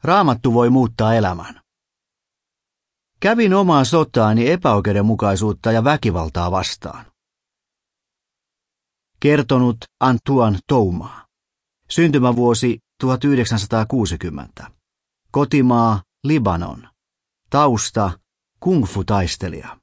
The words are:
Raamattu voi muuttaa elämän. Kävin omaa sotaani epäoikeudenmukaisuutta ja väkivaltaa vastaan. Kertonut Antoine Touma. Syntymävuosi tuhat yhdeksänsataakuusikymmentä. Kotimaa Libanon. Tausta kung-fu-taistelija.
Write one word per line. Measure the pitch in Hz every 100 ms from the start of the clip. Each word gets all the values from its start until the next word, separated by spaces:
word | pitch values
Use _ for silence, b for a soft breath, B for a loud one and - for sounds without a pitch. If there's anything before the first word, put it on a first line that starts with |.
Raamattu | 147 190 170 117 127
voi | 117 120
muuttaa | 131 120 113 110
elämän. | 113 98 87 82 - _ _ _ _ _ _ _ _ _ _ _ _ _ _ _ _
Kävin | 190 233 214
omaa | 190 185 151
sotaani | 123 165 156 123 107 110 120
epäoikeudenmukaisuutta | 180 156 104 104 101 104 113 104 95 107 98 117
ja | 113
väkivaltaa | 120 151 113 90 80 87 87
vastaan. | 92 87 - 82 - - _ _ _ _ _ _ _ _ _ _ _ _ _ _ _ _ _ _ _ _ _
Kertonut | 147 147 113 131 123 117 - _
Antoine | 131 120 - 135 113 95 -
Touma. | 135 98 87 - - _ _ _ _ _ _ _
Syntymävuosi | - 170 143 123 120 120 113 120 117 _ _
tuhat | 131 127
yhdeksänsataakuusikymmentä. | 143 135 113 113 104 113 110 135 98 90 90 71 67 - - _ _ _ _ _ _
Kotimaa | - 139 147 127 120 117 104 - _
Libanon. | 139 156 104 85 87 71 - _ _ _ _ _ _
Tausta | 139 147 113 - - 101 82 _ _ _ _
kung-fu-taistelija. | 180 180 101 101 87 104 90 - 92 82 - -